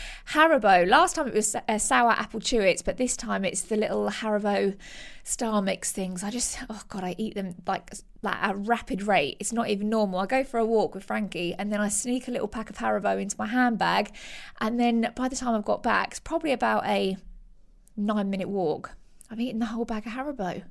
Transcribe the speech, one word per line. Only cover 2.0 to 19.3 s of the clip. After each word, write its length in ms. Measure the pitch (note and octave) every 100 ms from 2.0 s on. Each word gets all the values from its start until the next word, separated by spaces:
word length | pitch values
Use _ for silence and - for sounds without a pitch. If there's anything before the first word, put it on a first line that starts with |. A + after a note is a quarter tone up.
| A#3+
apple 280 | - G#3+ A3+
chewits, 460 | - A#3+ F#3+ -
but 140 | - F#3
this 180 | B3 -
time 300 | A3+ G3 G3
it's 160 | G3+
the 160 | - G#3+
little 320 | G#3+ G#3 G#3
Haribo 680 | - A3 G#3 G3+ G3 G3 G3 - - - -
Star 380 | - - A3+ G#3+
Mix 280 | F#3+ F#3+ -
things. 320 | - F#3 F#3
I 80 | G3+
just, 280 | A#3+ - - C4
oh 140 | G#3+ -
God, 140 | G3+
I 120 | F3+ F3
eat 180 | A3
them, 200 | - F#3+ F3+ -
like, 260 | F#3+ - - - -
like, 160 | G#3 -
at 140 | G#3
a 60 | G3
rapid 480 | G3+ A#3 - F#3+
rate. 340 | G3+ F#3 C#3+ -
It's 140 | -
not 160 | A3+ G#3
even 180 | G3+ G#3+
normal. 320 | A3 G3+ F3+
I 60 | G3
go 180 | C4
for 140 | C4+ A#3
a 80 | A3
walk 280 | A3 F#3+
with 100 | F#3+
Frankie, 500 | - G#3+ G3+ E3+ F3 -
and 140 | G3+
then 80 | G#3
I 80 | G#3
sneak 400 | G3+ B3 B3+ B3
a 20 |
little 160 | A#3+ G3+
pack 220 | A#3+ G#3+
of 80 | -
Haribo 420 | A3+ G#3+ G3 G3
into 180 | G3 -
my 80 | G#3+
handbag, 680 | B3+ B3 G#3+ F3 F#3 G#3 - - - - -
and 180 | A3 A#3+
then 340 | A#3+ A#3 A3 -
by 120 | B3+
the 80 | C4
time 180 | B3
I've 100 | A3
got 180 | G#3 G#3
back, 260 | A#3+ G3+ -
it's 100 | -
probably 320 | - E4 E4
about 320 | B3+ A3+ G#3+
a 320 | G#3+ G3+ G3 F#3+ - - - - - - - -
nine-minute 540 | G#3 G#3+ G3 F#3+ F#3
walk. 400 | G3+ E3 D#3 - - - - -